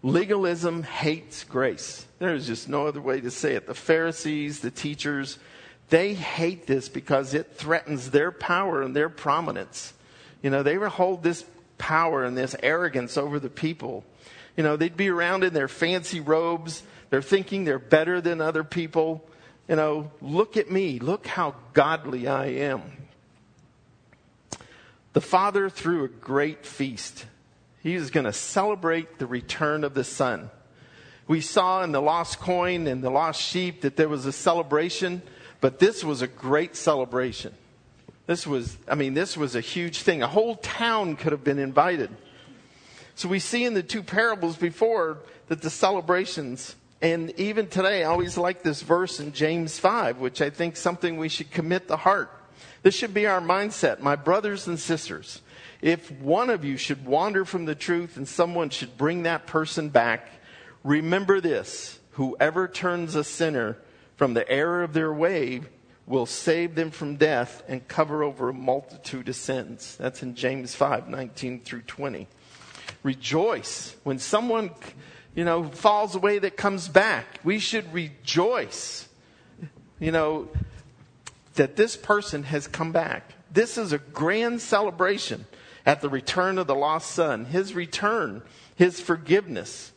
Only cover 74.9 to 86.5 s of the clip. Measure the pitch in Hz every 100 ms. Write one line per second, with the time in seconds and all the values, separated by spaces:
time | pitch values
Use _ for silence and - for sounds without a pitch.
74.9 | - - - - - 170 170 160 139 -
75.9 | 208 208 180 196 208 190 - 202 196 175
76.9 | 160 214 147 - - 160 214 - 226 175
77.9 | 170 156 143 - 160 196 247 113 - -
78.9 | - - _ _ _ _ - 160 - -
79.9 | - 160 160 156 156 - - - - -
80.9 | - - _ - - _ - 139 170 226
81.9 | - - 208 202 147 139 147 147 - 160
82.9 | 165 160 - - - _ 170 233 - 208
83.9 | 147 143 - 156 208 233 240 - 208 208
84.9 | 165 185 202 - 110 110 - - - -
85.9 | 147 143 135 - 185 185